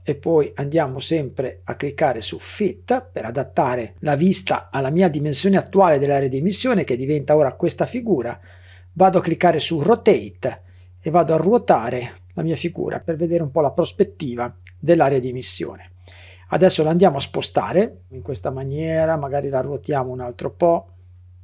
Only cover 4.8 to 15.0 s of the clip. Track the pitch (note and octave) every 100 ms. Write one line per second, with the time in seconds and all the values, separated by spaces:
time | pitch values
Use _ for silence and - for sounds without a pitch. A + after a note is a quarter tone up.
4.8 | C3+ D#3+ F#3+ D3 D3 C#3 G3 G3 - G3
5.8 | F#3 C#3+ C#3 C#3 C3+ C3+ E3 F#3+ C4 G#3+
6.8 | - A#2+ C3 D3+ C3+ D3+ C#3 - E3+ -
7.8 | E3 B3+ A#3 D#3+ A#2 - - - - -
8.8 | - - F#3+ F3+ E3 D#3+ F3 D#3+ - E3
9.8 | C#3+ A#3 - D3+ G#2 - C3 - - -
10.8 | - - - E3+ D#3+ D#3+ D#3+ A#3 A3+ D#3
11.8 | A2+ B2+ B2 - - - D#3+ D#3+ E3+ -
12.8 | - - - D#3+ E3+ E3+ D3+ D3 C#3+ -
13.8 | D#3+ - - - D3 A#2+ A#2+ - - -
14.8 | D3+ E3+